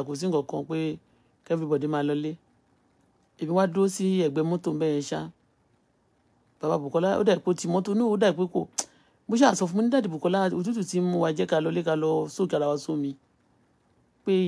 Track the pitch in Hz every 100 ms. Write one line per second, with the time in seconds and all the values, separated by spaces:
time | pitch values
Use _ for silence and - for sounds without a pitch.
0 | 135 143 180 151 139 151 143 160 160 160
1 | _ _ _ _ - 165 151 143 147 147
2 | 143 147 156 165 _ _ _ _ _ _
3 | _ _ _ - 156 180 190 185 196 190
4 | 190 185 156 151 165 175 170 156 160 147
5 | 143 156 160 - _ _ _ _ _ _
6 | _ _ _ _ _ _ 151 165 143 170
7 | 190 196 202 170 185 175 175 185 196 208
8 | 240 208 202 180 180 - - - - _
9 | _ _ - 233 262 185 175 202 233 269
10 | 202 160 180 196 185 175 190 226 180 180
11 | 180 175 165 156 180 160 160 170 165 156
12 | 156 160 151 - 180 151 147 147 - 151
13 | 139 135 _ _ _ _ _ _ _ _
14 | _ _ 202 185